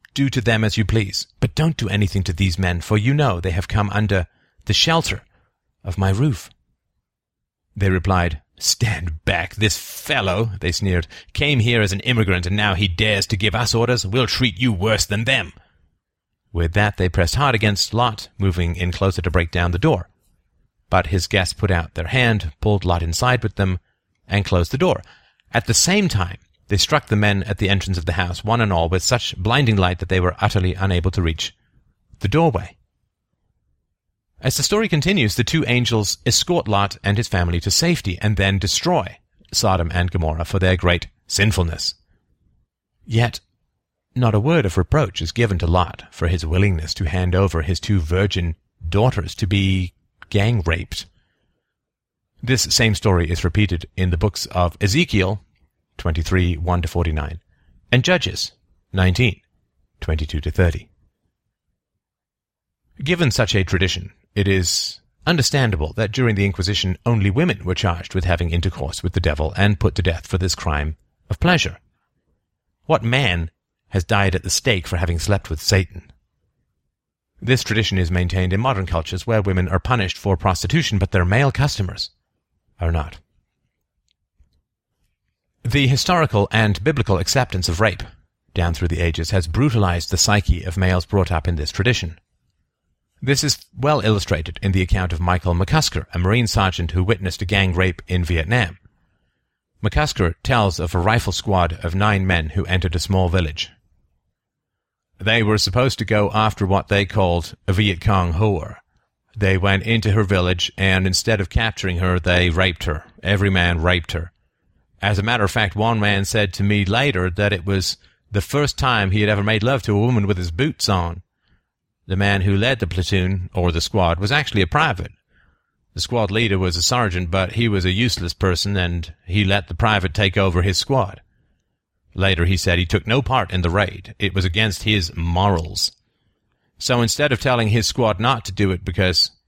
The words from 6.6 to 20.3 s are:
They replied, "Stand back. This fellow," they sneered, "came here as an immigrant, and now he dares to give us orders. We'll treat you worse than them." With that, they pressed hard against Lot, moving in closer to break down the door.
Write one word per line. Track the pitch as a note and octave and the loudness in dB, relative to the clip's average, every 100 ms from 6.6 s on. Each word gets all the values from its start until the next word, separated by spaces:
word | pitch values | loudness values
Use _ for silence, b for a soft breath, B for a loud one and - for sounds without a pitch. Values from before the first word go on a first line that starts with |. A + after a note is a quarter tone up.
| _ _ _ _ _ _ _ _ _ _ _ - | _ _ _ _ _ _ _ _ _ _ _ -2
They | G2 | 0
replied, | F#2 G2 F#2 F2 D2+ - - | 2 2 2 2 -2 -10 -8
"Stand | - - A2+ E2+ E2+ D#2 - | -4 0 0 -2 -4 -6 -2
back. | F2+ E2 - | -2 -4 -2
This | G#2+ - | 0 0
fellow," | - - - C#3+ G2 F#2 A2+ F#2 | -8 -12 -4 -2 0 0 -2 -4
they | F#2 | -4
sneered, | F2+ G2 F2+ E2 B B | -2 0 0 -2 B B
"came | - D3 C#3 | -2 0 2
here | A2 A#2+ | 2 2
as | G#2 | 2
an | G2 | 0
immigrant, | B2 A#2+ G2 F2+ F2 | 0 0 2 0 0
and | G2+ | 0
now | G#2 | 0
he | F2+ G2+ | 2 0
dares | E2+ G#2+ G2+ G2+ | 0 0 0 -2
to | G2 | -2
give | G#2+ | 0
us | G#2+ A#2 | 0 0
orders. | A#2 A#2 B2 G2 | 0 0 0 -2
We'll | A2+ B2 | -2 0
treat | - B2+ F2+ | 0 -2 0
you | B2 | -2
worse | G2 G#2+ G#2+ | 0 0 0
than | - G2+ | 0 -2
them." | A#2 C3 - - - _ _ _ _ _ _ _ _ | 0 -2 -2 -12 -20 _ _ _ _ _ _ _ _
With | E2+ E2+ | -2 0
that, | G#2 G#2 - | 2 0 0
they | F2+ | -2
pressed | F2+ E2+ | 0 0
hard | - C#3+ | 2 0
against | A2+ G#2 G2+ - | 2 0 0 -2
Lot, | G#2+ A#2+ G#2+ - - | 0 0 -2 -12 -2
moving | G2 E2+ F2 E2 | 0 0 -2 -2
in | F2 | -4
closer | E2+ F#2+ F#2 | 0 0 0
to | F2 | -2
break | F2 E2+ | 0 0
down | F2 F2 | -2 -2
the | F2 | 0
door. | D#3 A2 - _ _ | 0 0 -2 _ _